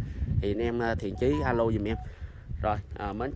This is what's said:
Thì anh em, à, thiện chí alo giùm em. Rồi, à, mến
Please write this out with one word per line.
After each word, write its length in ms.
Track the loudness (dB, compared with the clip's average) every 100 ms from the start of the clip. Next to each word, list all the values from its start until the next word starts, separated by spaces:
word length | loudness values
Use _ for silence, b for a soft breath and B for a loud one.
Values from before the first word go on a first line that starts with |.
| B B B 2
Thì 80 | 2
anh 120 | 2
em, 200 | 2 2
à, 120 | 2
thiện 200 | 2 -2 2
chí 140 | 2 4
alo 200 | 4 4 4
giùm 140 | 2
em. 120 | 2 -2 B B B B B -2
Rồi, 140 | 0 0 -4 -6
à, 140 | -4
mến 180 | -2 -2